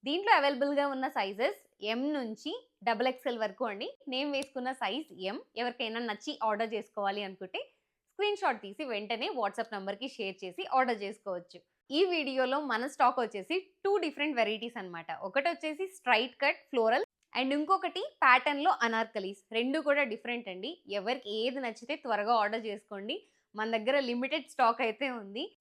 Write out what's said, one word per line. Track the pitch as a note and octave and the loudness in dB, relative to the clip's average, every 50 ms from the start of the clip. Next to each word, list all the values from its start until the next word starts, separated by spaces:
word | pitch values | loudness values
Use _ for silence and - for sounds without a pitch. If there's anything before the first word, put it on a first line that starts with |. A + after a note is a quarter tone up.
| - | -2
దీంట్లో | C4 C#4+ F4+ G4 G#4+ A4 E4 | 0 -2 0 6 6 6 8
అవైలబుల్‌గా | C#4 C#4+ C#4+ B3 C#4 C#4+ C#4+ C#4 C#4+ C#4+ C4+ | 8 6 4 4 2 2 4 2 2 2 0
ఉన్న | C4 C4 C4 C#4 C4 | 0 -2 -2 0 0
సైజెస్ | G3+ G3 G3+ F#3+ A#3+ E4 G#4 - - _ _ _ G3 G#3 A3 | -2 -2 -2 0 0 0 0 -2 -12 _ _ _ -4 -4 -2
ఎం | A#3+ C4 C#4+ D4+ | 0 0 -2 -2
నుంచి | C#4+ B3+ A3+ A3 - - D4 F4+ B4+ - _ _ _ - G#3 | -2 -4 -4 -8 -8 -8 -8 -8 -8 -10 _ _ _ 0 0
డబుల్ | A#3 G3+ A#3+ C4 B3+ | 0 2 2 0 0
ఎక్స్ఎల్ | B3+ - C#4 A#3+ A#3 A3 | 0 -4 -4 -2 -2 -2
వరకు | G#3 F#3+ - - A3 | -4 -2 -4 -4 -4
అండి. | G3+ G3 B3 A4+ C#5 _ - - B3+ | -4 -4 -6 -8 -8 _ -10 -6 -4
నేను | C4 C#4 D4 C#4+ | -2 -2 0 -2
వేసుకున్న | C4+ C#4 - _ C4 B3 B3+ C4 B3+ A3+ | -2 -4 -4 _ -6 -4 -4 -4 -2 -2
సైజ్ | G3 G3 C#4 D#4 _ F#3 E3+ F#3 F#3+ | -2 -2 -4 -6 _ -12 -6 -6 -6
ఎం. | G#3 D4 B4 _ _ A3 A#3+ | -6 -6 -10 _ _ -4 -4
ఎవరికైనా | B3 A#3+ - B3 A3+ A3 A#3 A#3+ A#3 | -4 -2 -4 -6 -4 -4 -4 -4 -4
నచ్చి | G#3 G#3 - - - - A3+ A3 | -6 -6 -6 -8 -8 -2 0 0
ఆర్డర్ | G#3+ G#3 A3+ A3+ A3+ | 0 0 -2 -2 -2
చేసుకోవాలి | G#3 G3+ - _ - G3+ G3 G3 G#3 G#3 F#3+ | -6 -6 -6 _ -2 -2 -2 -2 -2 -6 -8
అనుకుంటే | F#3+ F#3 F#3+ F#3 - G4+ C#5+ - _ _ _ _ _ _ _ _ _ | -8 -10 -12 -8 -8 -8 -8 -8 _ _ _ _ _ _ _ _ _
స్క్రీన్ | - G4 G#4 G#4 G4 | -2 0 0 0 2
షాట్ | G4+ D#4+ B3 G#3+ - | 0 0 0 0 -6
తీసి | G3 G3+ _ D#4 C4+ A#3 | -14 -10 _ -6 -4 -4
వెంటనే | G3+ G#3 G#3 A#3 A3 B3+ F#4+ G4 C4 | -6 -2 -4 -4 -2 -2 -4 -2 -2
WhatsApp | A3 G3 G3 - A3+ A3 A3 | -2 -2 -2 -4 -6 -6 -6
నంబర్‌కి | G3+ F#3+ G3 G#3 G3+ B3+ C4+ - | -6 -4 -6 -6 -6 -6 -10 -8
షేర్ | - A3 G3 F#3+ G3 - | -6 -6 -6 -6 -8 -10
చేసి | F#3 F3 - F#4+ - - | -10 -8 -8 -6 0 4
ఆర్డర్ | C4 C4 B3 A#3 G#3 G3+ | 4 4 4 2 -2 -4
చేసుకోవచ్చు. | G3 G3+ - _ G3+ F#3 F3+ F3 _ - F3 _ _ _ _ _ _ | -8 -8 -8 _ -8 -6 -6 -8 _ -20 -20 _ _ _ _ _ _
ఈ | C4 D4+ F#4+ F#4 F4 | 2 4 4 4 4
వీడియోలో | E4 D4 C4 C4 C4 B3+ B3+ C4 C#4+ D4+ C#4 | 0 0 0 0 0 2 2 2 0 0 0
మన | A#3 A3 A#3+ C#4+ C#4+ | -2 -2 -2 -4 2
స్టాక్ | - C#4 A#3+ B3+ B3+ A#3+ | 4 4 4 6 4 0
వచ్చేసి | A3 - G3+ F#3+ - D#4+ F#4 F#4 _ _ _ _ | -2 -2 -8 -6 -2 -4 -4 -4 _ _ _ _
టూ | G4 G4+ G#4 F4 | 2 2 4 2
డిఫరెంట్ | D#4 C#4+ - D4 D#4 D4 A#3 | 0 -2 -2 -2 -2 2 2
వెరైటీస్ | A3+ G#3 A3 A3 A3+ A#3+ A3 A#3+ | 2 2 2 -4 -6 -8 -8 -8
అన్నమాట. | F#3+ F#3 F3 E3 D#3+ - E3 - - G3 | -10 -8 -10 -10 -8 -8 -10 -8 -8 -2
ఒకటి | F#3 C4+ C#4 E4+ E4+ | -2 2 2 2 -2
వచ్చేసి | E4+ - D#4 D#4 D4 F#4+ F#4 - | 0 -4 -6 -4 -4 -8 -10 -10
స్ట్రైట్ | - _ B3 A#3+ A3 A#3+ C4 B3 _ C4+ | -8 _ 4 4 4 4 0 -2 _ 2
కట్ | C#4+ E4 - - _ | 2 2 0 -6 _
ఫ్లోరల్ | - B3 A3+ A3 A#3 C#4+ G#4+ _ _ _ _ _ - | 0 2 4 4 4 4 2 _ _ _ _ _ -2
and | A#3 B3+ C4 C#4 | -2 0 2 2
ఇంకొకటి | D4 D4+ D4+ F#4+ F#4+ F#4+ F4 - F#4 A4 D#5 - | 0 4 4 2 2 2 -2 -4 -4 -8 -8 -2
ప్యాటర్న్‌లో | _ D#4+ C4+ B3 B3+ B3+ D4+ D4 C#4 D4 F4+ - - | _ 6 8 8 8 6 2 0 2 2 2 2 4
అనార్కలీస్. | A#3+ A3+ A3+ A3+ A3+ A3 - G#3+ F#3+ F#3+ G3+ - _ _ | 2 2 2 0 -2 -2 -4 -6 -6 -6 -8 -10 _ _
రెండు | A3 A3+ A#3+ B3+ C4+ D#4+ | -2 -2 0 0 0 0
కూడా | D4+ D4 C#4+ C#4+ C#4+ | 2 2 2 2 2
డిఫరెంట్ | A#3+ G#3+ A#3 - A#3 A#3+ A#3+ A#3 G#3 | 0 -2 -8 -6 -6 -6 -6 -6 -8
అండి. | F#3 F#3 F#3+ C4 F4+ _ _ - | -10 -8 -8 -10 -10 _ _ -6
ఎవరికి | G3 G3+ F#3 G#3+ B3+ C4+ - G3+ G3+ | -6 -4 -2 -2 -2 -4 -4 -6 -4
ఏది | A3 A3 B3+ B3 C#4 | -2 -2 -2 -2 -2
నచ్చితే | C4 A#3 G#3+ - A#3+ A#3 D4 | -6 -6 -6 -8 -6 -8 -8
త్వరగా | D4 _ B3+ A3+ G#3 G#3 G#3+ A#3+ | -6 _ -2 0 0 2 2 4
ఆర్డర్ | A3+ G#3 G#3 G#3+ A3+ G#3+ | 4 4 2 0 -2 -4
చేసుకోండి. | A3 G3+ G#3 _ _ G#3 G3 G3 A3 C#4+ G#4 - _ _ _ _ _ _ | -6 -8 -8 _ _ -12 -10 -8 -8 -8 -8 -10 _ _ _ _ _ _
మన | G#3 G#3+ A3 | -4 -2 0
దగ్గర | A3+ A3+ G#3+ A3+ C4+ C#4+ | 0 0 2 2 2 2
లిమిటెడ్ | C#4 A#3+ A#3+ A#3+ B3 C4 D4 D#4+ C4 - | 2 2 0 0 0 0 -2 -4 -4 -6
స్టాక్ | - - B3+ A3+ A#3 A#3 | 0 4 4 4 4 4
అయితే | B3 A3+ A3 - C#4 C4+ B3+ | 0 -2 0 -2 -4 -4 -4
ఉంది. | A#3 G#3 G3 G3 A3 D#4+ A4 _ _ | -6 -8 -10 -8 -8 -8 -8 _ _